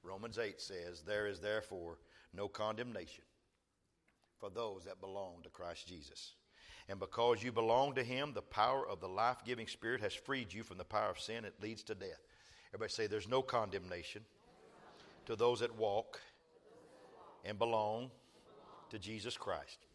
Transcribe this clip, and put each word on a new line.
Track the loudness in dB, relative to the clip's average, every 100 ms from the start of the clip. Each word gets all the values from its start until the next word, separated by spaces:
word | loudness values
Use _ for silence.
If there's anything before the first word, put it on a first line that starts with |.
Romans | -8 -6 -4 0
eight | 0 0
says, | -6 -6 -6 -8
"There | 0 2 2
is | 0
therefore | 0 0 0 -6 -6 -10 -16 -20 -16
no | -4 -4
condemnation | 0 0 0 -2 -4 -8 -14 -20 _ _ _ _ _ _ _ _ _ _ _
for | -6
those | -2 -2 -4
that | -8 -8
belong | -6 -4 -6 -8
to | -16
Christ | -8 -6 -6 -8
Jesus. | -12 -12 -12 -14 -16 _ -20 -20 -18 -10
And | -6
because | -4 4 6 6
you | 4
belong | 2 6 6 6 2
to |
him, | 0 0 -2
the | -4
power | -4 4 6 6 0
of | -4
the | -4
life-giving | 2 2 2 -2 -4 -4
Spirit | -4 0 2
has | 0
freed | -2 -2 -2 -2
you | -8
from | -8 -10
the |
power | 0 2 2
of | 0
sin. | -4 -4
It | -6 -6
leads | -6 -6
to | -6 -6
death." | -6 -10 -16 -20 -20 -20 -12
Everybody | -4 -4
say, | 0 2
"There's | 2 4
no | 2
condemnation | 4 2 2 -2 -4 -6 -6 -10 -12 -20 -20 -20 -20 -20 -20 -20 -20 -18 -4
to |
those | 6 6 6
that | 2
walk | 2 4 4 0 -10 -16 -20 _ -20 -20 -20 -20 -20 -20 -20 -20 -10
and | -6 2
belong | 4 6 4 0 -4 -10 -20 -20 -20 -20 -18 -18 -10
to | -8
Jesus | -6 -4 -4 -4
Christ." | -2 -2 -2 -16 -20